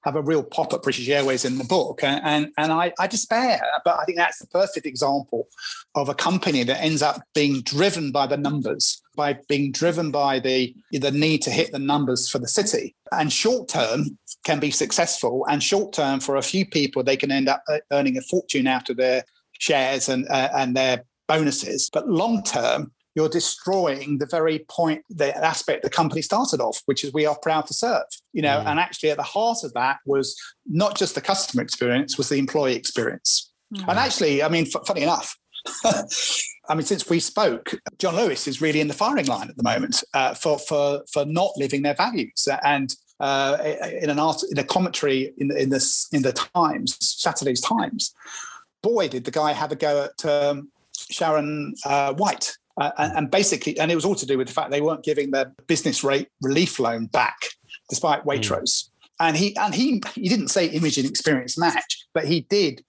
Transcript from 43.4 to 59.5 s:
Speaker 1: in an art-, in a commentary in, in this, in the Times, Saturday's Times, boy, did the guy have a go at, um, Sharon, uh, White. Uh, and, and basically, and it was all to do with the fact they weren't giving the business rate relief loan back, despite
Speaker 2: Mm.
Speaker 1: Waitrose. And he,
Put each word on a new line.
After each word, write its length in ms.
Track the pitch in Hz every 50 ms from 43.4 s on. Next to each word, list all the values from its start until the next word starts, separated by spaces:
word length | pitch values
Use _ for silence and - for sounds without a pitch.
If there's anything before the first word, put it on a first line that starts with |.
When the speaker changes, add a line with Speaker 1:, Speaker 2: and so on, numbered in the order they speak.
| 135 135 143 151 - 151 147 - - - - -
Speaker 1:
in 80 | - 147
an 100 | 147 147
art-, 240 | 151 160 147 - - 381
in 80 | 147 139
a 60 | 135
commentary 680 | - - 185 180 180 - - - 147 135 131 135 139 - -
in, 180 | 143 139 -
in 140 | 147 135 131
this, 380 | 135 131 127 - - - - -
in 100 | - 147 131
the 80 | 135 123
Times, 640 | - 180 - _ 180 170 151 147 - - - - -
Saturday's 600 | - - - - - 170 151 - - 139 127 123
Times, 520 | - - 220 - - - - - - - - _ - - - - - - - - - _ _ _
boy, 260 | - 208 233 220 180 147
did 160 | 127 127 120
the 60 | -
guy 200 | 127 156 151 151
have 200 | 147 147 151 147
a 40 | 151
go 300 | 135 165 151 147 143 139
at, 200 | 143 - - -
um, 460 | 160 147 147 143 143 143 139 143 143 _ _ _ _ - -
Sharon, 760 | - - - - 175 160 156 156 147 147 151 151 147 143 151 - -
uh, 280 | 143 139 143 139 139 139
White. 440 | 151 202 202 - - - - - - _ _ _ -
Uh, 100 | 143 143 139 -
and, 200 | 151 147 - 156
and 140 | 156 135
basically, 460 | 143 190 208 202 233 220 - 226 - -
and 120 | 156 160
it 40 | 170
was 100 | 165 156
all 100 | 196 202
to 100 | - -
do 120 | 127 139 131
with 100 | 131 123
the 60 | -
fact 180 | - 151 -
they 100 | 139 143
weren't 220 | 147 160 160 147 -
giving 280 | 151 151 143 143 139
the 200 | 135 135 131 131 - - - -
business 360 | 170 156 - 160 135 - -
rate 240 | 139 139 143 143 - _ _
relief 380 | 139 131 139 151 185 170 - -
loan 260 | 127 117 117 113 113 110
back, 300 | - 147 120 107 - - - - - _ _ _ - - _ _
despite 340 | 143 - - 160 143 143 -
Speaker 2:
Mm. 40 | 147 139 135
Speaker 1:
Waitrose. 500 | 110 104 - - - - - - - - _ _ - _ _ _
And 160 | 165 165 151
he, 200 | 156 190 202